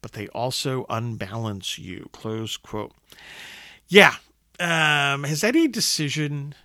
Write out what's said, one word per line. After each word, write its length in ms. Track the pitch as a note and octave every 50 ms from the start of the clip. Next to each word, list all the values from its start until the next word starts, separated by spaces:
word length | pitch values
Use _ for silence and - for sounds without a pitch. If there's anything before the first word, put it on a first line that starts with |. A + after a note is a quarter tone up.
but 120 | - A2+ -
they 140 | A#2 G#2 -
also 560 | - - A#2 C3 C3 - - C#3+ C3 B2+ A#2+ -
unbalance 880 | - A2+ A2+ A#2+ A2+ G#2 G#2+ F#2 G2+ A2+ A2+ A2 G#2 G2 F#2 - - -
you," 320 | - F#2 F#2 - - - _
close 420 | - - A2 A2 A2 A2 G#2+ -
quote. 380 | - _ - - G#2+ G#2 - _ _ _ _ - - - - - - - - - - - - - - _ _
Yeah. 260 | E3+ G3+ G3 D3+ - - - _ _ _ _ _ _ -
Um, 680 | F3 E3+ E3 E3 D#3+ D3+ D3+ D3 C#3+ C#3 C#3 C#3 D3
has 180 | C#3 D#3 D3+ -
any 240 | G#3+ B3 D#4+ E4 D4+
decision 880 | A#3 A#3 - - - - D#3 C#3+ C#3 D3+ D3+ D3 C#3+ C#3+ C#3 D3 D3 - _